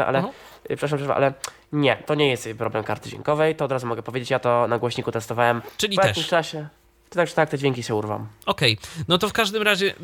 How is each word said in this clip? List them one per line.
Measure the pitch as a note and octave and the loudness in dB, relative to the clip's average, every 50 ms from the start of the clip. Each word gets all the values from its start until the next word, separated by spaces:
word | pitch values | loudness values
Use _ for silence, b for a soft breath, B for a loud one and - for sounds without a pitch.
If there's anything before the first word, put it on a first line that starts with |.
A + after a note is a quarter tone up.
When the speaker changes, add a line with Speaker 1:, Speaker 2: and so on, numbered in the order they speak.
Speaker 1:
aha, | - | 2
Speaker 2:
ale, | - C3 C3+ | 2 2 0
Speaker 1:
aha. | E3 C4 - B B B B B B - | 0 -2 -6 B B B B B B -6
Speaker 2:
y, | - | -6
przepraszam, | - C#3+ C#3+ D3+ C3+ | -4 -2 -2 -2 -2
przerwę, | C#3+ C#3 - | 0 0 0
ale | - C#3 C3+ C#3 - B B B B B B | 2 2 2 0 -2 B B B B B B
nie, | D3 D3 C#3+ B2+ A2 - - | -2 2 2 2 2 0 0
to | - D3+ | -2 0
nie | D3 D3 C#3 | 2 2 2
jest | B2 A2+ - A2+ G#2+ A2+ | 2 0 -4 -8 -6 -4
problem | A#2 - - A2 G#2 | -4 -2 -2 -2 -2
karty | - G#2+ - - A2+ | -4 -6 -6 -8 -12
dźwiękowej, | - G#2 - - D3+ D3 D#3 D#3+ D#3 | -12 -6 -2 0 2 2 2 2 2
to | D#3+ D3+ | 0 -2
od | B2+ | -2
razu | C3+ B2+ B2 | -2 -2 -2
mogę | A#2 A#2 A2 | -4 -4 -4
powiedzieć, | - - A#2 B2+ A#2+ - | -6 -6 -6 -6 -2 -2
ja | C3 B2 | -2 0
to | - B2 A#2+ A#2+ A#2+ G#2+ | 2 4 4 4 4 2
na | A#2 A2 | 2 0
głośniku | A#2+ A#2+ - - A#2+ A#2+ | 0 -2 -2 -2 -4 -2
testowałem. | A#2 A#2 A2 - A#2 A#2 A#2+ A#2+ A#2 A#2 - - - | -4 -4 -4 -4 0 2 4 4 2 2 -2 -8 -8
Speaker 1:
Czyli | - G#3 G#3+ G3+ | -4 -4 -2 2
Speaker 2:
Po | F#3 | 2
Speaker 1:
też. | G3 A2+ | 2 2
Speaker 2:
jakimś | G2+ E3 D#3 - | 2 0 -2 0
czasie, | F3+ E3 D#3 - - D#3 D3+ D3 - _ _ _ _ _ _ - | 0 0 0 -2 -6 -10 -10 -12 -14 _ _ _ _ _ _ -6
to | - | 0
tak | F3 E3+ D#3+ | 0 0 2
czy | - | 2
tak | E3+ D#3 D3 | 2 2 2
te | D3+ C3+ | 2 0
dźwięki | C#3 C#3 B2+ B2 | 0 0 0 0
się | A2+ - A2+ | -2 -2 -2
urwą. | G#2 G#2+ G#2+ G#2 G#2 A2 G#2+ - - - | -2 -2 -2 -4 -6 -8 -10 -14 -10 -4
Speaker 1:
Okej, | - - - D3 A#2+ A2 G#2+ B B B E3 B2+ B | -4 -2 2 4 2 2 2 B B B -6 -2 B
no | E3+ F3+ | 2 2
to | G#3+ G3+ | 2 0
w | |
każdym | - - A3 F#3+ G#3 A3 | 0 0 0 0 0 0
razie, | G#3+ G#3 G3+ F3+ G3 F#3+ - - | 2 2 2 2 0 -2 -2 -4